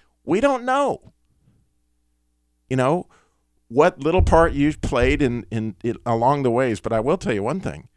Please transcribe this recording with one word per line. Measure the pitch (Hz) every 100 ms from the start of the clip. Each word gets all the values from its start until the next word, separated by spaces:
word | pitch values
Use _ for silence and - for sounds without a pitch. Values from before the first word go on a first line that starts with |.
| _ _
we | - 185
don't | 277 262
know, | 247 262 277 - - _ _ _ _ _ _ _ _ _ _ _ _ _ _ _ -
you | 131
know, | 131 175 - _ _ _ _ _ -
what | 117 170 165
little | 143 180
part | - 165 165
you | 139 143 151
played | - 135 127 147
in, | 139 120 -
in, | 113 110 95
in | 120 -
along | 120 113 120 143
the | 127
ways. | 117 131 104
But | 110
I | 113
will | 120 185
tell | 208
you | 226
one | 107 185
thing | 131 73 -